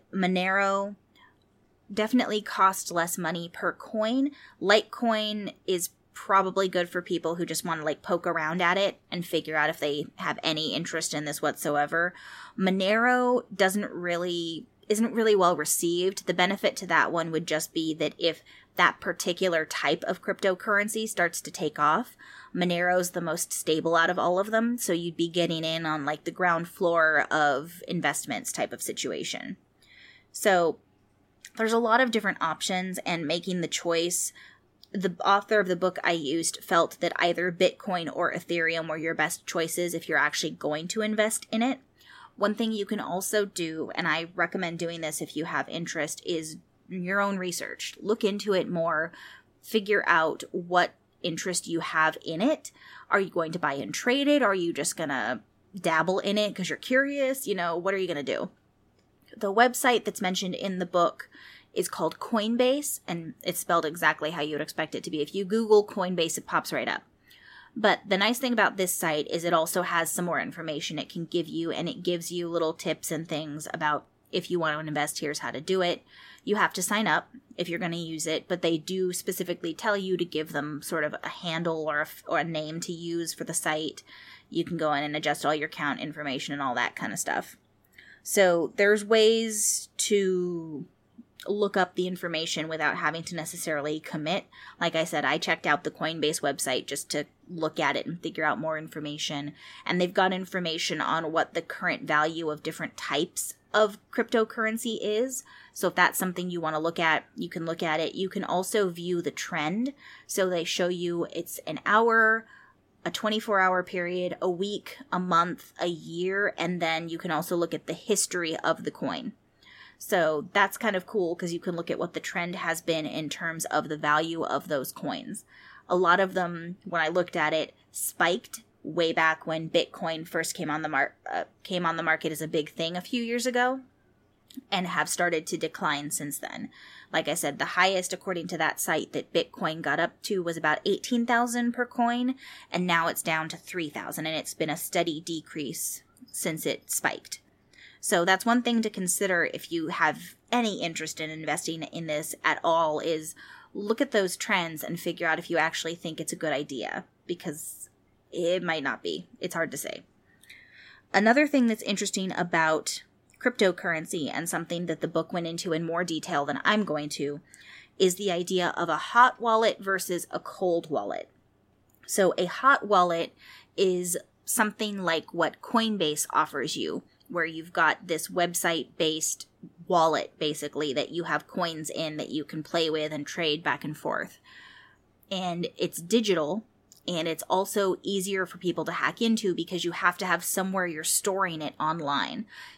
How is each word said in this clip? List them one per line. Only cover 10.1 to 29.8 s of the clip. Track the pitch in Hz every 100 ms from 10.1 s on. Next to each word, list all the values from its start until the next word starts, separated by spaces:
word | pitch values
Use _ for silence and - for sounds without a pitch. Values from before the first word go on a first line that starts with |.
| -
have | 180 -
any | - 156 156
interest | 117 170 165 156
in | 151 151
this | 143
whatsoever. | 151 - 160 147 147 165 175 - - - - -
Monero | 185 190 190 220 240 247 247 247 - 185
doesn't | 190 202 202
really, | 160 175 170 180 175 165 160 - _ -
isn't | 208 233
really | 226 220 208
well | 175 165
received. | 151 - 170 175 180 196 -
The |
benefit | 175 180 202 208 -
to | 180
that | 160 113
one | 165 165
would | 160 170
just | 156 -
be | 165 160 156
that | 151 -
if | 165 160 - - - -
that | 175 -
particular | - 170 - 175 185 165 156
type | - 147 165 -
of | 185
cryptocurrency | - 190 196 185 - 202 214 220 220
starts | - 175 170
to | -
take | - 156 151
off, | 147 165 247 - - - - 175
Monero's | 175 175 180 180 175
the | 180
most | 170 165 -
stable | - - 156 156 165
out | 165
of | 175
all | 135 180
of | 202
them, | 226 233 240
so | -
you'd | 170 170 165
be | 170
getting | 170 170 165
in | 160 160 160
on, | 156 143
like, | 156
the | -
ground | 170 180 165 170
floor | - 175 170 160 151 -
of | 156 147 135 165 170 -
investments | 170 156 147 - 113 -
type | - 107
of | -
situation. | - - 135 80 - - - 190 _ _